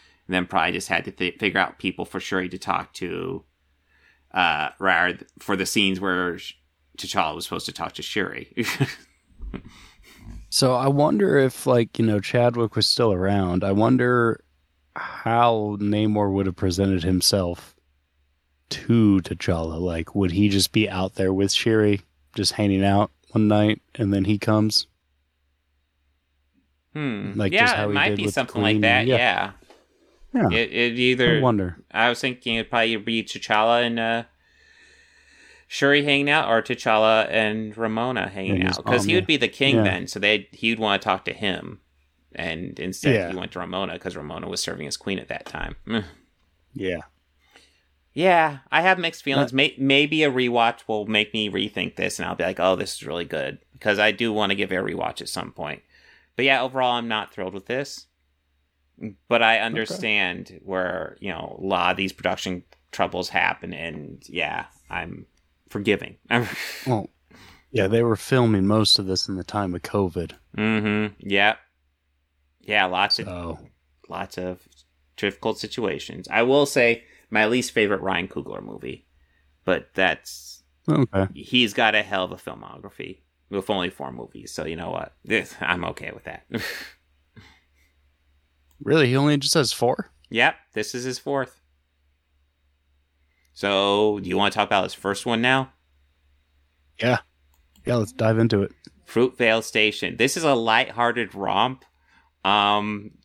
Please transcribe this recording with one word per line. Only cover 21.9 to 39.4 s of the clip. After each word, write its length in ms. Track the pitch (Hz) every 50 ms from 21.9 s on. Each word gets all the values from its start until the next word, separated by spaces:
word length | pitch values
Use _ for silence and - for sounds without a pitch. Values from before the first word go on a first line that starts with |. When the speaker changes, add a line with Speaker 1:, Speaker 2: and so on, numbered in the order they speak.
| 101 98 - _ _ _ _ _ -
Speaker 2:
just 180 | 107 98 - -
hanging 320 | - 104 101 98 95 98
out 260 | 98 98 101 107 - _ _ _ _
one 180 | - 117 107 104
night, 320 | 107 107 107 107 107 - _ _ -
and 180 | - 107 98 101
then 100 | 101 95
he 140 | 98 107
comes? 500 | 101 - 117 107 107 107 107 - - - - _ _ _ _ _ _ _ _ _ _ _ _ _ _ _ _ _ _ _ _ _ _ _ _ _ _ _ _ _ _ _ _ _ _ _ _ _ _ _ _ -
Speaker 1:
Hmm. 400 | 151 147 135 110 101 101 98 101
Speaker 2:
Like, 160 | 104 101 95
Speaker 1:
Yeah, 100 | 180 208 233
Speaker 2:
just 100 | 247 226
how 100 | 107 104
Speaker 1:
it 20 | 104
Speaker 2:
he 40 | 104
Speaker 1:
might 160 | 143 160 208
Speaker 2:
did 80 | 208
Speaker 1:
be 80 | 202 185
Speaker 2:
with 80 | 104 -
Speaker 1:
something 280 | 143 120 - - 110
like 120 | 104 110 107
Speaker 2:
Queen. 60 | 107
Speaker 1:
that. 240 | 107 117 120 127 117
Speaker 2:
Yeah. 100 | 131 127
Speaker 1:
Yeah. 340 | 120 123 113 90 - 95 98 - - _ - - _ _ _ _ _ _ _ _ _ - - -
Speaker 2:
Yeah. 240 | 247 170 98 98
Speaker 1:
It, 140 | 117 117 -
it 280 | - 113 120 120 117 123
either, 380 | 123 127 127 123 123 120 117
Speaker 2:
I 40 | 110
wonder. 360 | 127 123 110 101 92 87 82 - - _
Speaker 1:
I 180 | - 104 117 123
was 100 | 120 -
thinking 360 | - 131 123 - - 120 113
it'd 140 | 113 110 -
probably 260 | 123 117 113 113 113
be 260 | 104 107 117 113 113 -
T'Challa 640 | - - - - - 110 107 110 117 120 120 120
and, 140 | 117 117 117
uh, 240 | 113 113 117 117 117 - _ _ _ _ _ _ _ _ _ _ - - _ _ _ _ _ _ _ _ _ _ - - - _ _
Shuri 360 | - - - 139 139 143 147 143
hanging 260 | 147 139 139 143 143
out, 180 | 147 160 131 -
or 120 | 113 113
T'Challa 640 | - - 123 - - 120 110 107 110 110 110 110 104 -
and 460 | 78 113 110 107 107 110 110 107 107
Ramona 520 | 113 113 110 110 113 120 127 127 104 95 95
hanging 260 | 98 98 95 95 98 92
Speaker 2:
And 80 | 92
his 100 | 92 -
Speaker 1:
out, 80 | - -
'cause 200 | - 123 117 98
he 80 | 127 165
Speaker 2:
mom, 20 |
Speaker 1:
would 100 | 185 185
be 100 | - 165
the 100 | 135